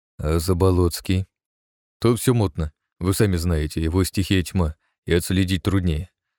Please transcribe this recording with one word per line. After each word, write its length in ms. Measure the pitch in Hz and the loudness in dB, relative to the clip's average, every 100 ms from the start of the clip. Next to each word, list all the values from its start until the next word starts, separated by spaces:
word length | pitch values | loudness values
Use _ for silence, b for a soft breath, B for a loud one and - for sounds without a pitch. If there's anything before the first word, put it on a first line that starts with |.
| _ - | _ -8
"А 200 | 73 82 | -2 0
Заболоцкий?" 880 | 82 87 95 90 87 - - 92 95 _ _ _ _ _ _ - | 0 2 4 4 2 0 -2 -2 -4 _ _ _ _ _ _ -2
"Тут 200 | 113 120 | 0 0
всё 140 | - | 0
мутно. 380 | 120 98 - 76 - _ - | 2 0 -2 -6 -8 _ -6
Вы 160 | 90 | -2
сами 220 | 98 107 87 | 2 2 2
знаете, 460 | 87 80 76 - | 0 0 -2 -2
его 200 | 80 87 | -2 0
стихия 380 | 90 - 92 95 | 0 -2 0 0
тьма, 340 | 87 98 80 - _ _ - | 0 0 -2 -4 _ _ -2
и 80 | |
отследить 480 | 85 - 95 92 92 | -2 0 0 0 -2
труднее. 480 | - 95 87 78 90 _ _ | -2 0 0 -4 -6 _ _